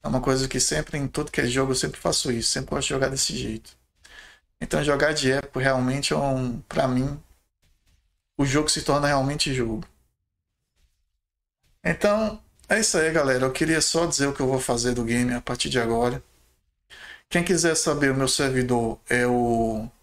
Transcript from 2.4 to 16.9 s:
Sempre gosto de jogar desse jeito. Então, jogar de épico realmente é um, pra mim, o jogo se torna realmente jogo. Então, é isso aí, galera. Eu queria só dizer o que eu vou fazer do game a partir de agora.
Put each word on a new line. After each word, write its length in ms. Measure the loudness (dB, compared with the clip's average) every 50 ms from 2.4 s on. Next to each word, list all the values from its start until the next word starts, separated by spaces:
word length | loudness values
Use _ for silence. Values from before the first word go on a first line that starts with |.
| 0 -2
Sempre 220 | -2 -2 -4 -4
gosto 160 | -4 -4 -2 -2
de 60 | -2
jogar 160 | 0 0 -2
desse 280 | 0 -2 -2 -2 -2 -6
jeito. 400 | -6 -6 -8 -10 -12 -18 -20 _ _ _ _ _ _ -20 -20 -20 -20 -20 -20 _ _ _ _ _
Então, 240 | -8 -4 -2 -2 0
jogar 300 | 0 2 2 2 2 2
de 180 | 2 2 2
épico 280 | 2 0 -2 -4 _ -2
realmente 540 | 0 2 2 2 0 0 -2 -2 -2 -2 -2
é 40 | 0
um, 420 | 0 0 -2 -2 -2 -4 -6 -8
pra 260 | -10 _ -2 0 0 2
mim, 340 | 2 0 0 -2 -4 -8 -14 _ _ _ _ _ _ _ _ _ _ _ _ _ _ _ _ _ _ _ _ _ _ -2
o 80 | 0
jogo 240 | 2 2 2 2 2
se 120 | -2 -2
torna 260 | 0 0 0 2 2 2
realmente 460 | 2 2 2 0 -2 -2 -2 -2 -2
jogo. 320 | -2 -2 -2 -4 -6 -8 -12 _ _ _ _ _ _ _ _ _ _ _ _ _ _ _ _ _ _ _ _ _ _ _ _ _ _ _ _ _ _ _ _ _ _ _ _ _ _ _
Então, 580 | -2 -2 2 2 2 2 2 0 -2 -4 -8 -16 _ _ _ -4 _
é 100 | 0 2
isso 180 | 2 2 2 2
aí, 140 | 2 2
galera. 340 | 2 2 4 4 2 2 2
Eu 60 | 0
queria 300 | 0 0 0 2 2 2
só 240 | 2 2 2 2 0
dizer 220 | 0 0 0 0 0
o 60 | 0
que 60 | 0
eu 80 | 0 0
vou 120 | 0 0
fazer 340 | 0 0 -2 0 0 0 0
do 100 | 0 -2
game 300 | 0 0 2 2 0 0
a 80 | -4
partir 280 | -4 -6 -6 -4 -4 -2
de 100 | 0 0
agora. 440 | 2 2 2 2 2 0 -2 -4 -10 _ _ _ _ _ _ _ _ _ _ _ _ _